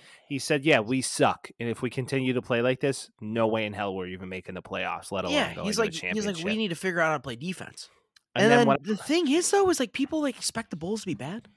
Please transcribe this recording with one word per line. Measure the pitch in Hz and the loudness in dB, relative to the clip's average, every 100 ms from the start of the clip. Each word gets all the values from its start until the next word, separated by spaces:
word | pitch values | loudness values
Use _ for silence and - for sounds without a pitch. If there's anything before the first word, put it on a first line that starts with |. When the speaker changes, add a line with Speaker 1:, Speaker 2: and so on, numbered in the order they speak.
| - - - | -20 -20 -8
Speaker 1:
He | 139 | -6
said, | - 151 147 | 0 2 6
"Yeah, | 135 | 6
we | 107 131 | 4 0
suck. | - - 131 - - - | 0 2 2 2 -8 -8
And | 117 | -6
if | 110 | -4
we | 123 | -4
continue | - 123 135 131 | -4 -4 -2 0
to | 123 | -2
play | - 117 | 0 2
like | 123 127 | 2 2
this, | 139 131 - _ | 0 -2 -8 _
no | 107 113 110 | -6 0 2
way | 110 | 2
in | 107 | -2
hell | 104 101 95 | -4 -4 -4
we're | 90 | -6
even | 92 92 | -10 -10
making | 92 - | -10 -10
the | 90 | -12
playoffs, | - 90 90 85 - | -8 -6 -4 -6 -6
let | 98 | -4
alone | 92 | 0
Speaker 2:
Yeah, | 285 202 | 0 0
Speaker 1:
going | 170 202 | -4 -4
Speaker 2:
he's | 214 | -2
Speaker 1:
to | |
a | |
Speaker 2:
like, | 220 | -2
he's | 160 | -4
like, | 180 | -6
"We | 214 208 170 | -4 -4 -4
Speaker 1:
championship." | 180 220 | -4 -2
Speaker 2:
need | 214 | -4
to | |
figure | 165 185 175 | -4 -4 0
out | 160 | 0
how | 147 | 0
to | |
play | 135 117 | -6 -8
defense." | 170 180 - - - _ _ _ _ | -8 -8 -12 -16 -20 _ _ _ _
Speaker 1:
And | - | 2
Speaker 2:
And | 214 | 6
Speaker 1:
then | 240 | 8
Speaker 2:
then | 233 | 6
Speaker 1:
what | - | 4
Speaker 2:
the | 143 214 | 0 -4
thing | - 330 302 | 2 2 4
is, | 311 349 | 2 4
though, | 403 381 | 4 4
is, | 320 | 2
like, | 240 | 0
people, | - 277 311 | -2 -2 0
like, | 294 - | -2 -2
expect | - 226 - | -6 -6 -8
the | 170 | -8
Bulls | 170 214 | -4 -4
to | 190 | -4
be | |
bad, | 107 135 214 - | -6 -8 -10 -14